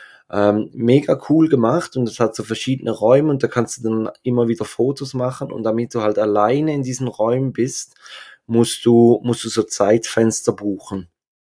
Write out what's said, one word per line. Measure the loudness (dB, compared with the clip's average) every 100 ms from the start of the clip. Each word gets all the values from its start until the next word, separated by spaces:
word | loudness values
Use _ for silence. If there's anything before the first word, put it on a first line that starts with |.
| -20 -20 _
ähm, | 0 2 2 -2
mega | -2 4 4 4 -2 2
cool | 2 4
gemacht | 4 2 0 -2 -4
und | -4
es | -2
hat | -2 -2
so |
verschiedene | -8 -6 -4 -4 -4
Räume | 0 4 4 4
und | 0
da | -2
kannst | -2 -4 -4
du | -4
dann | -4 -4 -6
immer | -4 0 0
wieder | -2
Fotos | -6 -4 -2 -4 -8
machen | -6 -6 -6 -10
und | -6
damit | -4 -2 -4
du | -4
halt | -2 0
alleine | 0 2 2 2 0
in | -2
diesen | -4 -4 -6
Räumen | -2 -2 0 -2
bist, | -2 -4 -6 -14 _ -20 -20 -20 -20 -2
musst | 2 2 0 4
du, | 6 6 4
musst | 2 -4
du | -4
so | -4
Zeitfenster | -2 0 2 2 0 0 0 0 -2
buchen. | -4 -4 -8 -8 -10 -12 _ _ _ _